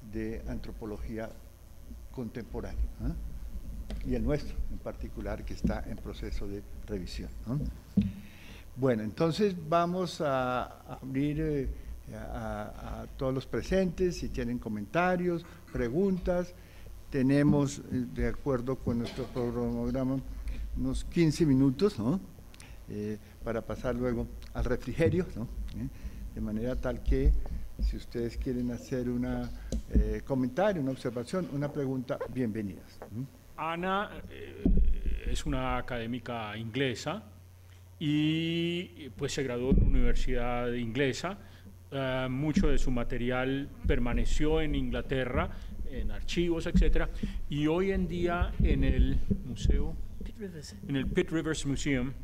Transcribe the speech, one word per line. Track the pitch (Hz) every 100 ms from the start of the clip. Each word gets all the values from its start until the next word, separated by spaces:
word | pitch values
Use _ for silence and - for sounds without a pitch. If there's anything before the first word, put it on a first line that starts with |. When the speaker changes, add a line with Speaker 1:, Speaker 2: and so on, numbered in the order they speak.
| 110
Speaker 1:
de | 110 110 113 -
antropología | 117 - - 113 104 - 110 113 - - - - - - - -
contemporánea, | - 113 123 107 117 98 - - -
¿ah? | 120 170 - - - - - - - - 139
Y |
el | 123
nuestro | 113 147 - - -
en | 98
particular, | 113 107 113 - 101 110
que | -
está | 107 - 107 -
en | 110
proceso | 104 98 107 - 104
de | 101 - - -
revisión, | 104 90 - 95 - 107
¿no? | 143 - - - - - - - - - - - -
Bueno, | 131 113
entonces | 107 - 165 160 208 180 151
vamos | 170 170 180 175 -
a | 151 131 127 123 - - -
abrir, | 131 131 131 147 147
eh, | 156 147 127 - - - -
a, | 110 110 117 110 107 107 - 113 110
a, |
a | 117 -
todos | 135
los | 131 -
presentes, | 120 - 185 190 - 123 -
si | 117
tienen | 139 120 120
comentarios, | 117 107 101 165 180 180 175 170 170 - -
preguntas. | - 120 143 196 185 - 180 175 - - - - - -
Tenemos, | 143 131 143 147 147 139 139
eh, | - 131 120
de | 110 120
acuerdo | 117 147 127 123 127
con | - 117
nuestro | 113 - 120
cronograma, | 131 120 117 120 120 120 123 131 135 - - - - - -
unos | 127 120
quince | - 170 165 147 160
minutos, | 131 139 131 202 -
¿no? | 107 185 - - - - - - -
Eh, | 104 104 107 - -
para | 113 113
pasar | 110 107 131
luego | 120 127 117 120 - -
al | 120
refrigerio, | 113 123 - 117 160 165 180
¿no? | 101 123 - - -
¿Eh? | 131 - - - -
De | -
manera | 110 107 120 127
tal | 127 120
que, | - 135 143 - - - - -
si | - -
ustedes | - 120 117 -
quieren | 139 123 123
hacer | 120 - 131 123
una, | 123 127 123 120 - - - -
eh, | 113 110 107 -
comentario, | 135 127 123 208 180
una | 135
observación, | 131 - 117 117 185 170
una | 143 143
pregunta, | 151 131 131 120 143 -
bienvenidas. | - 120 107 101 82 - - -
¿Mm? | 101 135 - - -
Speaker 2:
Ana, | 156 170 185 196 214 - -
eh, | 67 - - - - - - - - -
es | - 151
una | 131 127 127
académica | - 120 113 123 117 117 107 107
inglesa | 113 120 135 110 - 202 - - - - - - - -
y, | 151 151 151 160 165 170 170 175 185 - 143 -
pues, | 139
se | -
graduó | 131 120 127
en | 143
una | -
universidad | 131 123 120 - 123 120 120 123
inglesa. | 123 117 110 139 117 170 202 - - - - -
Eh, | 139 135 127 131
mucho | 127 156 143 151
de | 143
su | -
material | 123 117 123 120 127 131 139 139 - -
permaneció | 139 120 120 113 - 151 156
en | 156
Inglaterra, | 143 127 120 - 135 123 131 185 - - - -
en | 123 -
archivos, | - - - 175 165 175
etcétera, | 180 - - 165 - 202 - -
y | 147 151
hoy | 165 196
en | 196 175
día | 175 170 175 170 -
en | - 139
el | 135 127 131 135 - - 127
museo, | 120 - - - - - -
Speaker 3:
Pitt | - -
Rivers. | 196 165 - - -
Speaker 2:
en | 135
el | 127
Pitt | 170 180
Rivers | 165 160 151
Museum | 139 131 151 135 127 139